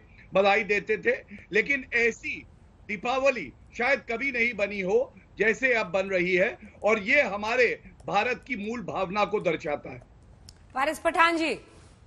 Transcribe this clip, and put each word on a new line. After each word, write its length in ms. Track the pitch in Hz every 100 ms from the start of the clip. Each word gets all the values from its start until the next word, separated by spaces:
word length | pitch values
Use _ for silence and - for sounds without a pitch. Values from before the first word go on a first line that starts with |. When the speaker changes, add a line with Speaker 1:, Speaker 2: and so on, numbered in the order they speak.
| - - -
Speaker 1:
बधाई 300 | 185 202 208
देते 340 | 196 208 - 214
थे, 400 | 214 262 - 202 -
लेकिन 340 | 190 226 277 254
ऐसी 520 | 233 233 220 302 220 117 - - - -
दीपावली 680 | 208 233 262 269 247 143 - - -
शायद 220 | 247 269
कभी 320 | - 226 269
नहीं 220 | 247 233
बनी 280 | 208 202 208
हो 320 | 185 220 277 - - -
जैसे 340 | 208 214 262
अब 140 | 233 196
बन 200 | 190 196
रही 280 | 185 180 180
है। 220 | 208 - - -
और 160 | 202 220
ये 220 | 190 277
हमारे 580 | 247 202 208 247 233 156 - - -
भारत 360 | 185 233 226 -
की 80 | 240
मूल 260 | 202 240
भावना 440 | 165 147 190 208 202
को 140 | 208
दर्शाता 540 | 175 156 160 143 135
है। 240 | 127 - - - - - - - 247
Speaker 2:
वारिस 240 | 285 311
पठान 380 | 339 330 330 330
जी, 220 | 320 196 - - - -